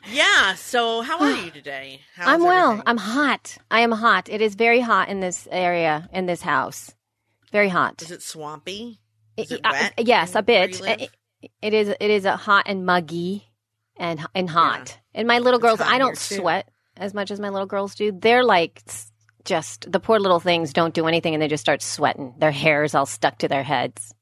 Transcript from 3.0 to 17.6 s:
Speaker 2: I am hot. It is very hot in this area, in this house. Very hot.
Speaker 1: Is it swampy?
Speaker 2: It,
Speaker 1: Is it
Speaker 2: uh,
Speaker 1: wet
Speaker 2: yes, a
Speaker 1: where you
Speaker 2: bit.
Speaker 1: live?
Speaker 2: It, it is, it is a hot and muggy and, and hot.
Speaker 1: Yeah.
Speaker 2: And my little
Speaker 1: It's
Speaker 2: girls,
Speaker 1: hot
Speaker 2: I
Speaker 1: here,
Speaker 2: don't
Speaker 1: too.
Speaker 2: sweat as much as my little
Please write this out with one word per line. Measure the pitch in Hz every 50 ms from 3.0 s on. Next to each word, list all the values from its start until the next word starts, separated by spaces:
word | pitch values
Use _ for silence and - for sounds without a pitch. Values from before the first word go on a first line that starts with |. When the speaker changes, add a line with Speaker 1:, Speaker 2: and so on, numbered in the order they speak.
| 190 202 226 277 294 277 226 - _ - - - _ _
Speaker 2:
I | - 220
am | 233 233
hot. | 226 214 226 233 202 185 185 -
It | - 208
is | 220 220 202
very | 196 226 233 233 247
hot | 247 233 214 190 185 -
in | 202 196
this | 190 180 180 - - -
area, | - 185 180 175 175 170 165 160 151 151 170 - -
in | 185 185
this | 180 175 165
house. | - 170 151 131 123 95 - - - - _ _ _ _ _ _ _ _ _ _ _ _
Very | - 208 208 196
hot. | 180 165 139 113 - -
Speaker 1:
Is | 160 160
it | 175 -
swampy? | - - - 160 151 147 156 151 147 180 190 208 226 240 226 _ _ _ _ _ _ _ _ -
Speaker 2:
It, | 220
Speaker 1:
Is | - 240
it | - -
Speaker 2:
uh, | 214
Speaker 1:
wet | 156 139 156 202 - -
Speaker 2:
yes, | 233 226 240 196 165 - -
a | 226 208
Speaker 1:
where | - 240 196 180
you | 202 185
Speaker 2:
bit. | -
Speaker 1:
live? | 190 190 196 220
Speaker 2:
It, | 269 - _ _ _ _ _ _ - - _ _
it | - 214 208
is, | 220 214 202
it | 196 - 196 208
is | 214 208 185
a | 196 185 190
hot | - 214 202 202 - -
and | 202 190 185
muggy | 185 180 180 170 147 170 170 170 180 196 202 _ _ _ _ _ _ _ _ _ _ _ -
and, | 180 170 165 151 156 - _
and | 190 185 175
hot. | 151 170 165 143 110 - 131 127 - _ _ _ _
Speaker 1:
Yeah. | -
Speaker 2:
And | 220 233
my | 233 240
little | 240 247 247 240
Speaker 1:
It's | 226
Speaker 2:
girls, | 233 226 214
Speaker 1:
hot | 233 -
Speaker 2:
I | 226
Speaker 1:
here, | 254
Speaker 2:
don't | 277 247 180 -
Speaker 1:
too. | - - 202
Speaker 2:
sweat | 196 185 170 160 160 - _ _ _ _ _ _ -
as | 180 202 190
much | 208 196 190
as | 208 202
my | 208 202
little | 196 196